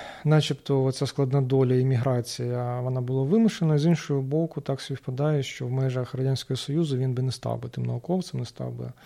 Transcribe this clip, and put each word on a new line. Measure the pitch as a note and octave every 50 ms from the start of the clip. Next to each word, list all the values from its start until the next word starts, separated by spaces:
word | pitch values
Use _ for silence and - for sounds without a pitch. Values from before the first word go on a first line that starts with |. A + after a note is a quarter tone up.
| - - - - -
начебто | D3 D#3 D#3 D3 - C#3+ - - - C#3+ C3+ C3
оця | C3 B2+ - C#3+
складна | C3 - - C#3 C3 C3 C#3+
доля | C3 B2+ C3+ C3+ C3 B2 B2+
імміграція, | B2+ B2+ C3 C3+ A#2+ A#2 C3+ B2+ B2 A#2 - - - B2 A#2+ B2 B2 B2 B2 B2 B2
вона | B2 B2+ B2+ B2+
була | B2 B2 C3 C3+ C3+
вимушена. | C3+ F#3 A3+ A3+ G#3+ - - E3+ D#3 D#3 C#3+
З | C#3+
іншого | E3+ E3+ D#3 - - C#3+ C#3 C3+
боку, | C3+ C#3+ D#3 E3 D#3+ - D3+
так | - - C#3 C3
співпадає, | - - C#3 B2 - - B2+ B2 C#3+ D#3 D3+ C#3+ C3+
що | - - - B2+
в | B2
межах | B2+ C3 C3 C3+ B2 B2+ B2 - -
Радянського | C3 C3 C3+ C3+ C3 - - C3+
Союзу | B2 - - C#3+ E3 E3+ D3+ C#3
він | B2 C3 C3 B2
би | B2 B2+
не | C3 A#2
став | - - A#2+ A#2 A#2+ A#2+
би | B2
тим | - B2+ B2
науковцем, | A#2+ A#2+ A#2+ - - F3 F#3 F3 - - B2+
не | B2
став | - - - B2+ B2 -
би | - - - B2 _ -